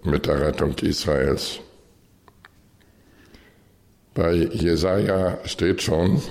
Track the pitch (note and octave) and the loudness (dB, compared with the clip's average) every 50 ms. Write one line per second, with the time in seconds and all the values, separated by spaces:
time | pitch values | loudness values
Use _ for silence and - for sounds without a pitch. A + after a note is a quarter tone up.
0 | - F2 D2 C#2 - - D2+ C#2 C#2+ D2+ C#2+ - D2+ C#2+ C2 - - - D2 - | 0 0 0 0 0 0 0 0 0 -2 0 0 -2 -2 -2 -2 -2 -2 -2 -2
1 | - F2 D2+ C#2 C2 C#2 C2+ - - - - - - - - - - _ _ _ | -2 0 0 2 2 2 0 0 -2 -8 -10 -12 -16 -20 -20 -20 -20 _ _ _
2 | _ _ _ _ _ - _ - _ - _ _ _ _ _ _ _ _ _ _ | _ _ _ _ _ -20 _ -20 _ -20 _ _ _ _ _ _ _ _ _ _
3 | _ _ _ - - - - - - - _ _ _ _ _ _ _ _ _ _ | _ _ _ -20 -20 -20 -20 -20 -20 -20 _ _ _ _ _ _ _ _ _ _
4 | _ _ _ - E2 E2 F2 F2 E2 - - A2+ - E2+ E2 D#2 D#2+ F#2 F#2 G2+ | _ _ _ -2 0 2 2 2 2 0 0 -2 0 0 2 2 2 2 2 2
5 | G2+ G2 F#2+ F#2+ F#2 F2+ F2 - - - - - F#2+ F2 F#2+ - - - E2 D#2 | 2 2 0 2 0 0 -2 -4 -8 -10 -4 -2 0 0 0 0 0 0 0 2
6 | F2 F#2 - - - - | 2 2 2 0 0 -4